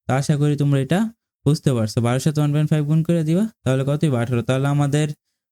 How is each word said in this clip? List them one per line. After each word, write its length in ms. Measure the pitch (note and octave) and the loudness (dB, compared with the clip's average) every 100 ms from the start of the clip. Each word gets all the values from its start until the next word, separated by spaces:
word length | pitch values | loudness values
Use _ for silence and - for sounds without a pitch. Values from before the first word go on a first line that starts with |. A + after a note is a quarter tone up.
| - | -4
তো 40 | |
আশা 220 | C3 C#3 D3 | -2 0 0
করি 160 | D3 C#3+ | 0 0
তোমরা 220 | C#3+ C#3 | 0 0
এটা 200 | C3+ F3 A3+ - _ _ C#3 | 0 0 -2 -6 _ _ -2
বুঝতে 240 | D#3 - | 0 0
পারছো। 240 | B2 G#2+ B2 | 0 0 0
বারোর 200 | A#2 C3 D#3 | 0 0 0
সাথে 140 | D3+ | 0
ওয়ান 100 | D3 | 0
পয়েন্ট 160 | D3 D3+ | 0 0
ফাইভ 140 | D#3 D3 | 0 2
গুণ 140 | D#3 | 0
করে 180 | D#3+ E3+ | 2 0
দিবা, 220 | D#3 E3+ A3 - | 0 0 -2 -4
তাহলে 220 | C3 C3 C3+ | -2 0 0
কত 120 | D3 | 0
হইব? 120 | D#3+ A#2+ | 0 0
আঠারো। 260 | A#2+ A#2+ | 0 -2
তাহলে 260 | A2+ C3 C#3 | -2 -2 0
আমাদের 400 | C#3+ C#3+ D3 D3+ D3+ _ _ _ | 0 0 0 -2 -6 _ _ _